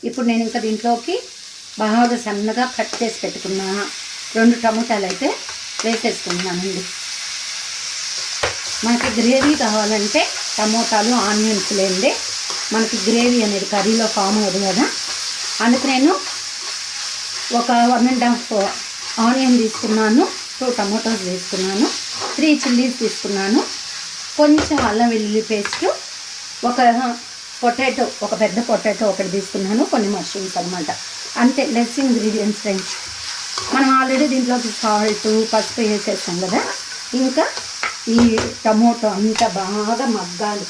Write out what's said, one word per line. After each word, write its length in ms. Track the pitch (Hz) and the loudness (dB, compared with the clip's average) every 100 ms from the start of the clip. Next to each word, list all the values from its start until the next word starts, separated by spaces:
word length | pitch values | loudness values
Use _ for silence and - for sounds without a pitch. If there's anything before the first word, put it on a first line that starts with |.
ఇప్పుడు 220 | 233 - 240 | -6 -2 0
నేను 160 | 226 | 2
ఇంకా 180 | 226 262 | 0 -2
దీంట్లోకి 600 | 220 214 233 240 233 392 - - - - - - | -2 0 0 0 0 -4 -6 -16 -16 -16 -16 -4
బాగా 380 | 214 226 240 240 | 2 4 4 2
సన్నగా 480 | 220 202 214 233 247 - | -4 -4 -2 0 -2 -2
కట్ 240 | 214 - | -4 -2
చేసి 160 | 233 - | -4 -4
పెట్టుకున్న 600 | 180 196 190 190 190 202 196 - - - - 226 | -8 -6 -6 -4 -4 -4 -6 -8 -12 -12 -6 4
రెండు 200 | 226 233 | 4 4
టమోటాలు 440 | 226 220 233 214 190 | 2 0 0 -2 -2
అయితే 220 | 185 285 - - - - - | -2 -2 -2 -8 -10 -10 -4
వేసేసుకుంటున్నానండి. 960 | 226 226 233 190 - 175 185 175 190 185 185 - - - - - - - - - - - - - - - - - - - | -2 0 0 -2 -4 -4 -2 -2 -2 -4 -6 -10 -10 -8 -8 -8 -8 -8 -8 -8 -8 -8 -6 -6 -6 -4 -4 -4 -6 -2
మనకి 360 | 220 240 262 220 | 2 2 2 2
గ్రేవీ 340 | 233 269 285 | 4 4 4
కావాలంటే 720 | 302 226 214 208 214 208 302 - - - - | 4 2 2 2 2 2 0 0 -2 -4 0
టమోటాలు, 560 | 214 226 233 220 214 | 2 2 2 2 2
ఆనియన్స్ 580 | 247 196 214 220 208 190 | 2 2 2 2 2 0
లేనిదే 440 | 202 190 185 254 - - - - - - | 0 2 2 2 0 -4 -6 -6 -6 -2
మనకి 240 | 220 220 220 | 0 0 0
గ్రేవీ 460 | 190 233 240 240 | 2 4 4 2
అనేది 220 | 208 196 | 2 0
కర్రీలో 420 | 190 208 196 226 220 | -2 0 2 2 2
ఫామ్ 320 | 214 196 214 | 0 2 2
అవ్వదు 200 | 208 185 | 2 0
కదా. 300 | 196 185 302 - - - - - - - | 0 2 0 -2 -6 -6 -6 -6 -6 0
అందుకు 260 | 226 247 254 | 4 4 4
నేను 260 | 262 285 - - - - - - - - - - - - - - 240 | 4 4 4 -4 -8 -8 -8 -8 -8 -8 -8 -8 -8 -8 -8 -2 -2
ఒక 140 | 233 | 2
వన్ 360 | 240 240 247 247 | 4 4 4 4
అండ్ 160 | 254 | 4
హాఫ్ 280 | 240 240 - 214 196 - - - - - | 2 0 0 0 0 -2 -8 -10 -8 0
ఆనియన్ 380 | 226 262 262 247 | 2 4 6 6
తీసుకున్నాను, 680 | 220 - 220 214 214 233 370 - - - | 4 0 0 2 4 4 4 -2 -10 -4
టూ 100 | 254 | -2
టమాటోస్ 540 | 220 196 214 226 220 | 0 0 0 -2 -2
తీసుకున్నాను, 640 | 185 185 - 190 190 196 294 - - - - | -4 -6 -6 -4 -2 2 0 0 -8 -6 -6
త్రీ 260 | - 302 285 262 | 2 4 4 4
చిల్లీస్ 320 | 240 254 - | 4 2 0
తీసుకున్నాను, 640 | 220 - 196 196 196 254 - - - - - - - - | -2 -2 -4 -2 2 2 2 -6 -10 -10 -10 -10 -10 2
కొంచెం 420 | 302 302 - 294 | 6 6 4 0
అల్లం 300 | 240 214 240 | 2 4 4
వెల్లుల్లి 320 | 220 208 214 | 4 2 0
పేస్ట్, 460 | 220 214 196 - 381 - - - - - - - 240 | 0 -2 -2 0 0 0 -6 -12 -12 -12 -12 -4 -2
ఒక 120 | 247 247 233 254 240 - - - - | 4 4 4 0 -4 -10 -16 -14 -2
పొటాటో, 460 | 240 240 262 269 247 - | 0 2 0 0 -2 -2
ఒక 180 | 202 190 | -6 0
పెద్ద 180 | 208 185 | 0 0
పొటాటో 460 | 233 208 220 196 214 | 0 0 0 2 0
ఒకటి 220 | 185 185 | 2 0
తీసుకున్నాను, 560 | 196 190 202 190 220 | -2 -2 -4 0 2
కొన్ని 240 | - 240 202 | 2 2 2
మష్రూమ్స్ 500 | 196 160 202 190 180 | -2 -4 -6 -4 -4
అనమాట. 320 | 175 180 151 - - - - 220 | -4 -4 -4 -6 -8 -10 -8 2
అంతే, 300 | 247 269 277 | 4 4 0
లెస్ 340 | 233 233 - | 0 0 0
ఇంగ్రీడియంట్స్ 600 | 269 226 214 214 208 208 | 2 2 2 0 0 0
ఫ్రెండ్స్. 340 | 214 190 180 - - - - - - - - | -2 -2 -4 -8 -10 -10 -8 -8 -8 -8 0
మనం 140 | 262 269 262 | 2 6 4
already 280 | 262 262 294 | 4 2 4
దీంట్లోకి 420 | 262 247 247 233 208 | 2 2 0 -2 -2
సాల్ట్, 640 | 220 214 214 208 220 214 220 | 0 2 2 0 2 2 2
పసుపు 280 | 220 208 - | 0 0 -2
వేసేసాం 600 | 220 208 220 196 - 175 | 0 0 -2 -4 -4 -4
కదా. 200 | 180 233 - - - - - | -2 -2 -2 -6 -8 -10 -4
ఇంకా 320 | 247 262 269 523 - - - - - - | 0 2 2 0 -2 -10 -6 -6 -6 0
ఈ 300 | 233 240 220 - - | 6 6 4 -2 -2
టమోటో 440 | 226 220 233 233 214 | 2 4 4 4 -2
అంతా 400 | 190 214 220 226 | 0 0 2 0
బాగా 580 | 190 185 208 214 233 254 | 0 -4 -2 -2 0 0
మగ్గాలి. 600 | 214 175 180 208 202 185 | -2 -4 -4 -4 -4 -8